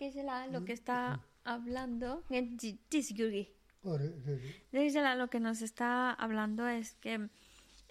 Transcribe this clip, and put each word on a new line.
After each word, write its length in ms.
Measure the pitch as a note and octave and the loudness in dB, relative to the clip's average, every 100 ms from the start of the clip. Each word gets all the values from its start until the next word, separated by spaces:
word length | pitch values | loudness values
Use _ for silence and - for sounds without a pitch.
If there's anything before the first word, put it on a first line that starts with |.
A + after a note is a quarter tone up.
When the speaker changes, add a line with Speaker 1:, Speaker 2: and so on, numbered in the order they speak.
| C#4 | -6
Speaker 1:
Gisela, 360 | C#4 C#4 B3+ C4 | -4 -4 -4 -4
lo 160 | C4 | -4
que 80 | F#3 | -4
Speaker 2:
Mm. 60 | A#3 | -6
Speaker 1:
está 400 | - B3 B3 - - _ | 0 0 0 -2 -6 _
hablando, 800 | - A#3+ A#3+ B3+ B3+ A#3 B3 D#4 - | -6 -4 -2 -2 -2 -2 -2 -4 0
eh, 180 | B3+ A#3+ A#3+ | 0 0 -2
Ji-, 180 | A3 G3 - | -6 -6 0
Jis 240 | D4+ B3 | 0 2
Gyugi. 340 | G#3 A3 G3+ G3 - _ _ | 2 2 2 -4 -8 _ _
Speaker 2:
Oh, 120 | F#3+ D3+ | -2 2
re, 120 | D3 D#3+ | 0 -2
re, 120 | C3+ C3+ C3 - - | -2 -2 -4 -12 -4
re. 80 | C4 | 2
Speaker 1:
Gisela, 320 | D4 D4 C#4 | 4 6 4
lo 140 | B3+ B3 | 4 2
que 100 | A#3+ | 2
nos 220 | A3+ A3+ | 2 0
está 500 | A3 - A#3+ B3 B3+ | -2 0 2 4 2
hablando 540 | - A3+ A3 G#3+ G#3+ A#3+ | 0 0 2 0 0 0
es 280 | A#3 A3 | 0 -4
que, 340 | - A3 A3+ G#3 - - - - - - | -8 -6 -4 -4 -10 -20 -20 -20 -20 -14